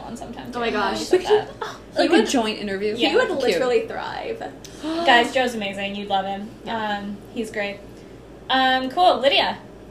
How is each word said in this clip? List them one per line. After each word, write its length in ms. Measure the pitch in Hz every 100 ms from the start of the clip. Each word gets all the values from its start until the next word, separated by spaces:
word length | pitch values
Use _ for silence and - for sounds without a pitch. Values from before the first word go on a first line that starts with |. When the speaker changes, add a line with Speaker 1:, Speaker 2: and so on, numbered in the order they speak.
| -
Speaker 1:
on 100 | 233
sometime, 360 | - - 247
Speaker 2:
Oh 60 | 240
my 80 | 233
Speaker 1:
too. 40 | 214
Speaker 2:
gosh. 360 | 196 - -
Speaker 1:
We 140 | 370 -
should 40 |
Speaker 3:
Like 160 | 427 - - - - - -
Speaker 2:
He 80 | 320
Speaker 3:
a 40 |
Speaker 2:
would, 160 | 330 214
Speaker 3:
joint 320 | 262 214 -
interview. 360 | 208 196 208 226
Speaker 2:
he 80 |
Speaker 1:
Yeah. 120 | 220 403
Speaker 2:
would 120 | 480
Speaker 3:
Cute. 100 | 294
Speaker 2:
literally 460 | 240 175 254 240 -
thrive. 560 | - - - - - - -
Speaker 1:
<gasps> 200 | - -
Guys, 500 | 311 330 339 240 240
Joe's 220 | 262 247 226
amazing. 400 | 196 196 196 202
You'd 120 | 202
love 160 | 196 190
him. 240 | 196 214 - -
Speaker 2:
Yeah. 340 | 226 214 202
Speaker 1:
Um, 180 | 202 202 -
he's 160 | - 214
great. 300 | 214 202 196 - - - - - - -
Um, 400 | 262 262 262 262
cool. 260 | 339 359 240
Lydia, 380 | 269 381 196 - - - -